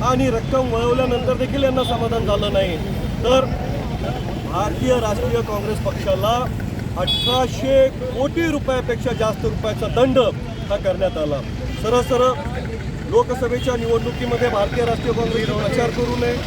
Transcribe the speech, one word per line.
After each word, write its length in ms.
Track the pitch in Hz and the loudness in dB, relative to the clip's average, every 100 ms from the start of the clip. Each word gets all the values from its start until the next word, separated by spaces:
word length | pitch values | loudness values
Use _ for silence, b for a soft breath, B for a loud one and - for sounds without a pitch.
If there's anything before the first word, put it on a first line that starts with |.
| 220 | 2
आणि 200 | 254 269 | 2 2
रक्कम 440 | 226 226 262 254 | 0 0 0 2
वळवल्यानंतर 600 | 233 240 247 254 240 247 254 | 2 2 2 2 0 0 0
देखील 260 | 254 277 | 0 2
यांना 200 | 269 262 | 2 2
समाधान 420 | 247 240 226 226 214 | 0 0 0 0 2
झालं 280 | 202 202 | 0 2
नाही, 240 | 190 190 160 202 - - - | 2 0 0 -2 -2 -2 -2
तर 220 | 233 262 262 - - - - - - - - - - | 4 4 4 -2 -2 -4 -4 -4 -4 -4 -4 -6 -4
भारतीय 480 | 170 208 226 254 247 | -2 -2 0 2 2
राष्ट्रीय 400 | 226 208 240 233 220 | 2 0 0 0 0
काँग्रेस 300 | 208 208 208 - | -2 -2 -2 -2
पक्षाला 480 | - - 185 208 240 254 - - - - 160 | -2 0 0 2 2 0 -2 -4 -4 -6 -2
अठराशे 840 | 185 - 240 247 254 - 262 269 269 262 254 220 | 0 0 2 2 0 -2 2 4 4 2 -6 -2
कोटी 320 | 277 - 330 | -2 0 0
रुपयापेक्षा 600 | 294 - 254 247 233 254 226 | 0 0 -2 0 -2 -2 0
जास्त 260 | 220 196 233 | -2 0 -2
रुपयाचा 420 | 214 220 214 - 220 | -2 -4 -2 -2 2
दंड 240 | 262 262 226 - - - - | 4 6 2 0 -8 -8 -4
हा 80 | 202 | -2
करण्यात 340 | 196 180 190 165 | 0 0 0 0
आला. 220 | 151 143 - - - - | -2 -2 -4 -6 -6 -4
सरळ 180 | 208 247 240 | 2 2 2
सरळ 220 | 247 254 240 202 - - 226 - - - | 2 2 2 -4 -6 -6 -6 -6 -6 0
लोकसभेच्या 640 | 440 240 247 247 247 254 240 | 2 2 0 0 0 0 -2
निवडणुकीमध्ये 720 | 226 226 233 233 240 233 240 | 0 0 0 -4 -2 0 2
भारतीय 360 | 214 202 - 233 | 2 0 0 0
राष्ट्रीय 280 | 226 247 | 0 0
काँग्रेसने 420 | 220 233 226 220 214 | 0 0 0 0 0
प्रचार 300 | 208 240 240 233 | 0 0 0 0
करू 180 | 240 240 | -2 0
नये 160 | 240 247 | 0 -2